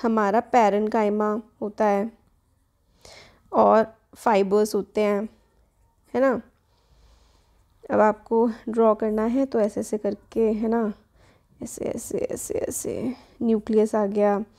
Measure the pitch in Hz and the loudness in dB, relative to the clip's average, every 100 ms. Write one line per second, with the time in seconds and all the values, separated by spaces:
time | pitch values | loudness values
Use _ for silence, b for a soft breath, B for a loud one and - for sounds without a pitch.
0 | 233 220 202 220 233 254 208 208 214 226 | -2 0 2 0 2 4 4 2 0 0
1 | 208 208 214 214 - _ 214 - 214 202 | 0 0 -2 -4 -8 _ -10 -2 0 0
2 | 226 - _ _ _ _ _ _ _ B | -2 -8 _ _ _ _ _ _ _ B
3 | B B B B _ - 208 214 220 - | B B B B _ 2 4 4 2 -6
4 | _ - - 202 196 208 208 208 190 214 | _ -6 0 2 2 2 0 -2 -4 -2
5 | 208 202 220 - _ _ _ _ _ _ | 0 -2 -6 -12 _ _ _ _ _ _
6 | _ 240 269 262 - _ _ _ _ _ | _ 0 0 0 -6 _ _ _ _ _
7 | _ _ _ _ _ _ _ _ - 208 | _ _ _ _ _ _ _ _ -2 2
8 | 214 214 - 226 233 220 - 226 226 220 | 4 2 -2 0 0 -2 -4 2 2 2
9 | 220 214 220 254 269 233 208 - 220 208 | 0 -2 0 -2 -2 0 0 -2 -6 -6
10 | 202 208 _ 226 220 214 226 233 214 202 | -4 -8 _ -2 0 0 -2 -2 -2 -6
11 | _ b b b b _ - - - 233 | _ b b b b _ -14 -10 -8 -8
12 | - - - - - - - - - 92 | -8 -6 -6 -8 -8 -6 -6 -8 -8 -8
13 | 254 247 B - 240 220 214 214 214 220 | -8 -10 B -6 -2 -2 0 0 2 0
14 | 202 208 208 202 214 | -2 0 0 0 -4